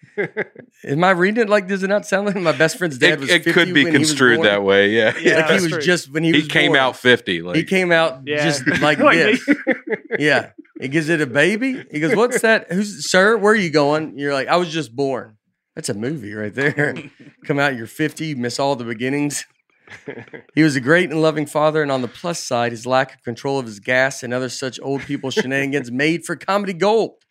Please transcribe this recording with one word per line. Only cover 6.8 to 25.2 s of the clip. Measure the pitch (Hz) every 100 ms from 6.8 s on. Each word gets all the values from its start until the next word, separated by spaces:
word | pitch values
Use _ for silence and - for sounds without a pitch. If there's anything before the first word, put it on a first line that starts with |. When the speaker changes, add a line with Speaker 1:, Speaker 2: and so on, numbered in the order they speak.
Speaker 1:
out | 131 117
fifty, | 123 120 - 87
like | 85 117
Speaker 2:
he |
came | 170 190 180
out | 165 160 139 135
Speaker 3:
Yeah. | 147
Speaker 2:
just | 147 143 123
Speaker 3:
<laughs> | -
Speaker 2:
like | 147 151
Speaker 3:
Like | 277 170
Speaker 2:
this. | 156 233 -
Speaker 3:
me. | 294 - 254 - 440 - 226
Speaker 2:
Yeah. | 147 131 104 - - -
He | 131
goes, | 151
"Is | 151
it | 165
a | 143
baby?" | 139 165 214 262 262 -
He | 151
goes, | 156
"What's | 190 240 247
that? | 226 220 -
Who's, | 180 208 180 -
sir, | 185 202 226
where | 208
are | 220
you | 175
going?" | 147 143 156 156 110
You're | 143
like, | 139 123
"I | 170
was | 175
just | 160 123
born." | 120 139 123 104 107 _ _ _
That's | - -
a |
movie | 101 120 156 104
right | 107 107
there. | 117 143 - 143 - 143 -
Speaker 3:
<laughs> | - -
Speaker 2:
Come | - 143
out, | 143 123
you're | 113
fifty, | - 156 - 160
you | 135
miss | 120 120
all | 139 131
the |
beginnings. | 117 110 127 143 147 131 - _ _ _ _ - - 123 - 139 -
He | 143
was | 156 135
a |
great | 123 170 180
and | 160
loving | 160 151 147
father, | 151 156 156
and | 143
on | 131
the | 120
plus | - 170 170
side, | - 120 120
his | 117 120
lack | 131 135
of | -
control | - 117 139 139
of |
his | 117 101
gas | 110 127 135 139
and | 120
other | 123 127
such | - 131 120
old | 135 139
people | 131 143